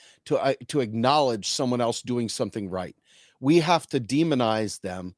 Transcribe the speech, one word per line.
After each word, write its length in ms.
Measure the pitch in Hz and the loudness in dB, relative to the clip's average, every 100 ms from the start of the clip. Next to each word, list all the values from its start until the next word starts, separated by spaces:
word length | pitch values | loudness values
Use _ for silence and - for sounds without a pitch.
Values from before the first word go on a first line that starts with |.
| - _ - | -20 _ -2
to, 120 | 147 | 0
uh, 160 | 131 131 - | 0 -2 -2
to 120 | 147 | -2
acknowledge 680 | 117 113 123 151 135 113 92 | 0 0 2 4 2 0 -4
someone 340 | - 131 123 | -2 -2 0
else 200 | 117 117 | 0 -2
doing 260 | 110 120 113 | -4 -4 -4
something 400 | - 107 110 98 | -4 -4 -4 -6
right. 260 | 92 90 - _ _ _ _ | -6 -8 -12 _ _ _ _
We 200 | 131 170 | 4 4
have 280 | 160 170 - | 6 2 2
to 100 | 139 | -4
demonize 840 | 104 135 165 135 117 110 104 - | -2 0 2 2 2 0 -2 -6
them 340 | 95 92 92 | -10 -10 -12